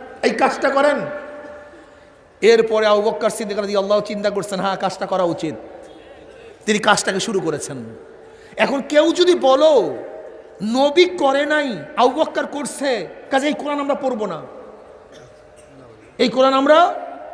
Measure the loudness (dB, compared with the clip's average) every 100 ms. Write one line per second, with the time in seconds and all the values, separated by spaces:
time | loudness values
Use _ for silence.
0 | -18 -4 -2 2 0 0 0 2 2 2
1 | -4 -10 -14 -16 -16 -18 -20 -20 -20 -20
2 | -20 -20 _ _ 4 6 4 2 4 4
3 | 2 -2 -4 -4 -6 -6 -2 -2 2 0
4 | 0 -4 -4 -4 -4 -4 -2 -2 -4 -4
5 | -4 0 0 0 -4 -6 -12 -18 -20 -20
6 | -20 -20 -20 -20 -20 -10 -2 0 2 2
7 | 0 -4 -2 -2 -2 -6 -8 -12 -12 -16
8 | -20 -20 -20 -20 -14 -2 0 0 2 2
9 | 4 4 2 4 4 4 6 4 2 -4
10 | -12 -14 -18 -20 -20 -10 -4 0 2 4
11 | 4 4 0 2 0 0 -2 -6 -8 0
12 | 2 2 -2 -2 -6 -6 -8 -6 -4 -2
13 | -6 -12 -2 0 0 -2 -4 -4 -2 -2
14 | -2 -2 -4 -8 -12 -18 -20 -20 -20 -20
15 | -20 -20 -20 -20 -20 -20 -20 -20 -20 -20
16 | -20 -2 0 2 4 4 6 6 6 2
17 | -10 -14 -10